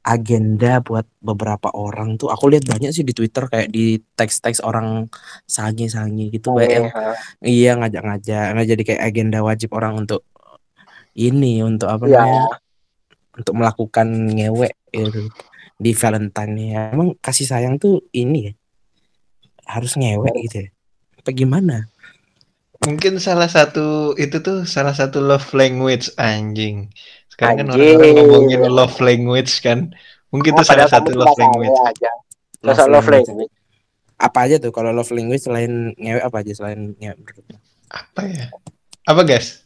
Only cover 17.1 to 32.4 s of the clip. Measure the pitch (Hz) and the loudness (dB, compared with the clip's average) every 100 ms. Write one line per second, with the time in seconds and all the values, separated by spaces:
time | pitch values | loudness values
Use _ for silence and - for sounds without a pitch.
17.1 | - - 131 135 127 123 139 202 185 _ | -4 -6 -6 -4 -4 -2 -2 0 -2 _
18.1 | 127 123 151 101 104 _ _ _ _ _ | -6 -4 -4 -6 -14 _ _ _ _ _
19.1 | _ _ _ _ _ - 110 123 151 123 | _ _ _ _ _ -12 -10 -8 -4 -2
20.1 | 104 104 113 117 107 98 _ _ _ _ | -2 -2 -4 -8 -10 -14 _ _ _ _
21.1 | _ - 127 131 151 190 117 110 _ - | _ -8 -2 0 0 0 -2 -8 _ -20
22.1 | _ _ _ _ _ _ _ 151 151 196 | _ _ _ _ _ _ _ -4 -2 -2
23.1 | 190 185 175 170 170 147 156 151 151 151 | -2 -2 0 2 2 0 0 -4 -2 -4
24.1 | 143 143 160 165 190 175 - 139 139 135 | -4 -4 -4 -4 -6 -6 -4 -4 -2 -2
25.1 | 139 139 139 139 135 135 127 131 123 - | 0 2 0 0 0 0 2 -2 -2 -4
26.1 | - 120 107 107 107 107 104 101 - - | -4 -4 -2 -4 -6 -6 -6 -12 -16 -20
27.1 | - _ - 120 117 139 127 151 160 156 | -20 _ -2 0 0 0 4 8 10 10
28.1 | 147 147 139 135 127 127 127 127 - 127 | 10 10 8 6 4 2 4 2 2 2
29.1 | 120 120 127 127 - 123 120 170 - - | 2 2 -2 -2 -2 0 -2 -4 -12 -20
30.1 | _ _ 135 151 151 160 139 143 127 160 | _ _ 0 2 4 6 6 6 4 2
31.1 | 123 127 139 117 120 120 131 123 113 117 | 4 4 6 4 4 2 2 2 0 -6
32.1 | 120 _ _ | -6 _ _